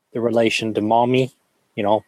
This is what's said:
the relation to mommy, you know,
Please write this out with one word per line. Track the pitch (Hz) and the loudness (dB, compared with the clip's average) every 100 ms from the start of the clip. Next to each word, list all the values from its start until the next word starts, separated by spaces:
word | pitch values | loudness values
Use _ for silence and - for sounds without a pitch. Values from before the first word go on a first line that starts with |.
| _ | _
the | 123 | -4
relation | 117 113 117 - 110 | -2 2 0 0 -4
to | 107 | -2
mommy, | 107 113 123 127 127 - _ _ _ - | 0 2 2 0 0 -6 _ _ _ -6
you | |
know, | 101 107 | -2 -2